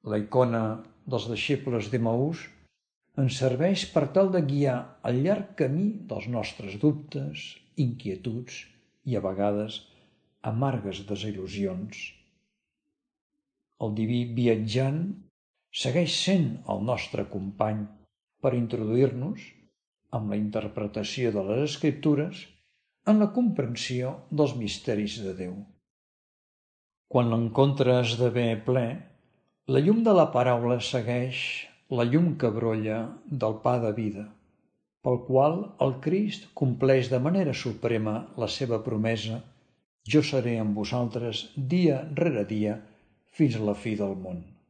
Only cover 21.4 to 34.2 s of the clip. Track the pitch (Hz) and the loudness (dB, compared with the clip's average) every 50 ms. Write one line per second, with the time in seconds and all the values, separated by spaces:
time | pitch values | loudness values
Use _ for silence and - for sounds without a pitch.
21.4 | 95 98 107 123 147 151 147 - - 156 131 - - 156 147 139 151 185 - - | -2 0 0 0 0 -2 -2 0 0 0 0 2 0 0 0 0 0 -4 -6 -12
22.4 | - - _ _ _ _ _ _ _ _ _ _ _ - 214 214 208 202 - 254 | -18 -20 _ _ _ _ _ _ _ _ _ _ _ 4 6 6 6 4 2 2
23.4 | 247 226 - - 131 113 120 - - - 131 123 127 127 - - - - - 147 | 2 2 2 0 -2 -4 -4 -6 -6 -4 -4 -4 -4 -4 -6 -10 -12 -6 2 2
24.4 | 151 139 120 120 113 101 - - - - 113 104 104 101 104 113 104 95 92 92 | 2 2 2 -2 -4 -4 -6 -4 -2 -2 0 0 0 -2 -4 -6 -8 -8 -6 -6
25.4 | 92 90 92 101 101 - - _ _ _ _ _ _ _ _ _ _ _ _ _ | -8 -8 -8 -12 -14 -16 -20 _ _ _ _ _ _ _ _ _ _ _ _ _
26.4 | _ _ _ _ _ _ _ _ _ _ _ _ _ _ - 131 123 117 113 117 | _ _ _ _ _ _ _ _ _ _ _ _ _ _ 2 2 4 4 2 2
27.4 | 117 113 113 - 135 139 135 139 135 123 127 123 123 113 117 117 123 123 107 123 | 0 0 4 4 4 4 4 2 4 4 4 4 4 2 0 2 0 2 2 2
28.4 | 120 117 113 104 107 - 127 131 120 113 135 175 - - _ _ _ _ _ _ | 0 0 0 -2 0 0 0 0 0 -2 -6 -8 -12 -18 _ _ _ _ _ _
29.4 | _ _ _ _ _ - 135 131 147 175 220 233 233 226 202 180 156 - - 123 | _ _ _ _ _ 2 2 4 6 6 4 4 6 6 8 6 6 6 4 2
30.4 | 123 123 123 120 117 120 123 120 110 - - 127 110 107 120 123 127 127 127 - | 4 4 2 2 2 2 2 0 0 -2 -2 -2 -2 0 -2 -2 -2 -2 -4 -6
31.4 | - - - - - - _ _ _ _ 135 120 120 120 127 156 175 170 143 - | -6 -6 -6 -8 -10 -14 _ _ _ _ 0 0 2 4 4 4 4 4 2 2
32.4 | 131 117 104 113 113 113 110 110 107 107 107 113 110 113 - - - - 147 131 | 0 0 0 0 0 0 0 0 -2 -2 -2 -4 -4 -6 -10 -16 -12 -8 -4 -2
33.4 | - - - - - 127 123 123 117 110 104 113 110 107 104 98 | 0 0 -2 0 0 2 2 2 0 -2 -2 -2 -4 -4 -4 -6